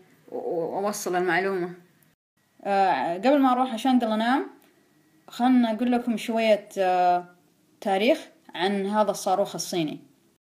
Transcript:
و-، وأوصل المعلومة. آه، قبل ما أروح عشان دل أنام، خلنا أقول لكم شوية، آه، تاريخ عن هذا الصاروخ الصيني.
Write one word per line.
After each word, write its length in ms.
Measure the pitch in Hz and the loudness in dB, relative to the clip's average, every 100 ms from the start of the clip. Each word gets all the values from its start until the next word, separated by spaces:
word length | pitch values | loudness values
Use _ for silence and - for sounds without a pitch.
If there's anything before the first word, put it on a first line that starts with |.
| _ _ - | _ _ -14
و-، 60 | - | -10
وأوصل 760 | - 165 165 160 208 208 180 180 | -6 -4 -4 -4 -4 -4 -4 -2
المعلومة. 580 | 180 170 196 190 175 175 _ _ _ _ _ _ _ _ | 0 0 0 -4 -6 -10 _ _ _ _ _ _ _ _
آه، 540 | 202 196 190 135 143 175 | -2 0 2 0 -2 -2
قبل 220 | 240 294 | 2 4
ما 120 | 262 | 4
أروح 220 | 247 254 | 2 0
عشان 260 | 220 269 254 | -2 2 2
دل 120 | 226 | 2
أنام، 360 | 214 233 277 392 - _ _ _ _ _ _ - | 0 0 0 -2 -12 _ _ _ _ _ _ -20
خلنا 440 | - 247 254 233 | -2 4 4 2
أقول 200 | 214 247 | 0 0
لكم 260 | 247 240 214 | 0 -2 -6
شوية، 520 | - 226 220 208 - 196 | -2 0 2 2 0 -2
آه، 480 | 185 180 180 180 175 - _ _ _ _ | 0 4 4 2 -2 -20 _ _ _ _
تاريخ 380 | 208 190 233 311 - _ _ 156 | -2 0 2 0 -2 _ _ -4
عن 300 | 190 202 196 | -2 0 0
هذا 260 | 214 202 | 0 0
الصاروخ 440 | 190 202 185 196 185 | 0 0 0 0 -4
الصيني. 440 | - 180 151 - - _ _ _ _ | -6 -2 -4 -6 -16 _ _ _ _